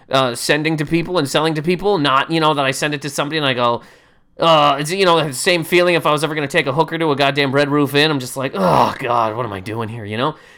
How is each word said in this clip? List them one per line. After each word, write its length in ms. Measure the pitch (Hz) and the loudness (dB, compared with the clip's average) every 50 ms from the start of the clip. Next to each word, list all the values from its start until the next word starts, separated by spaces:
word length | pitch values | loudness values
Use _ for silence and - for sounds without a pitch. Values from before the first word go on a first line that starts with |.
| _ - | _ -2
uh, 240 | - 135 131 123 120 | 0 0 0 0 -2
sending 440 | - - - 147 147 151 160 165 151 | -4 -2 0 0 0 0 0 -2 -2
to 80 | 151 | -2
people 340 | - - - - - 180 180 | -2 -2 -2 -2 -2 -2 -2
and 100 | 143 131 | -2 0
selling 240 | - 151 151 165 156 | 0 0 0 0 -2
to 80 | 156 | -2
people. 380 | 143 175 180 165 180 208 208 165 | -2 -2 -2 -2 0 0 0 0
Not, 320 | 143 139 131 135 135 - | 2 2 2 2 0 0
you 80 | 160 170 | 0 0
know, 160 | 156 156 156 | 2 2 2
that 100 | 143 139 | 0 0
I 60 | 135 | -2
send 240 | 135 - 160 151 147 | -2 -2 -4 -4 -4
it 80 | 143 143 | -4 -8
to 60 | 147 | -6
somebody 260 | 139 - 147 147 156 156 | -6 -6 -4 -4 -4 -2
and 80 | 147 | -2
I 80 | 135 123 | -2 0
go, 300 | 120 120 120 120 113 - - - - _ _ _ _ _ _ _ - | 0 0 0 0 -2 -6 -12 -20 -20 _ _ _ _ _ _ _ 0
uh, 380 | 165 165 160 151 147 147 143 139 | 2 4 6 6 6 4 2 0
it's, 100 | 151 151 | -2 -4
you 160 | 180 196 190 | -2 0 2
know, 220 | 175 170 165 151 156 | 4 4 2 2 -2
the 60 | 127 | -4
same 300 | - - 196 180 170 156 | -4 0 0 0 0 0
feeling 300 | - 175 175 175 180 175 | 2 2 4 4 4 2
if 140 | 160 - 160 | 2 2 2
I 40 | |
was 120 | 151 147 151 | 0 0 0
ever 100 | 147 156 | -2 -4
gonna 140 | 156 143 135 | -4 -4 -2
take 180 | - 170 151 | -2 -2 0
a 80 | 147 123 | 0 0
hooker 240 | 160 160 147 170 160 | 0 0 0 -2 -2
to 140 | 165 156 | 0 0
a 40 | 139 | 0
goddamn 360 | 131 143 139 139 147 143 135 | 2 2 0 2 2 0 0
Red 180 | 127 143 147 139 | 2 0 2 2
Roof 240 | 143 147 143 131 139 | 2 2 2 2 2
Inn. 160 | 143 147 160 | 2 2 2
I'm 100 | 151 135 | 2 -2
just 160 | 127 123 - | -4 -6 -6
like, 180 | 135 127 147 - | -6 -6 -6 -2
"Oh, 400 | 196 190 180 156 131 123 113 - - | 0 0 2 4 4 4 2 0 -2
God, 380 | 135 120 120 117 113 110 110 | -2 0 0 2 0 0 -2
what 100 | 117 127 | -4 -6
am 80 | 110 101 | -6 -8
I 60 | 95 | -8
doing 300 | 92 104 104 117 113 107 | -8 -8 -6 -6 -6 -6
here?" 140 | 113 120 104 | -8 -10 -10
You 140 | 101 107 113 | -8 -4 -2
know? 180 | 131 156 156 - - - - | -2 -4 -4 -6 -14 -20 -20